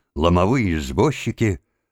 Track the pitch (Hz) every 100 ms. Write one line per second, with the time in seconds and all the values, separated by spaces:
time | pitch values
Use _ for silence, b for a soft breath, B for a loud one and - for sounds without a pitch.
0 | _ - 82 87 92 135 101 80 67 67
1 | 147 135 117 - 113 90 - _ _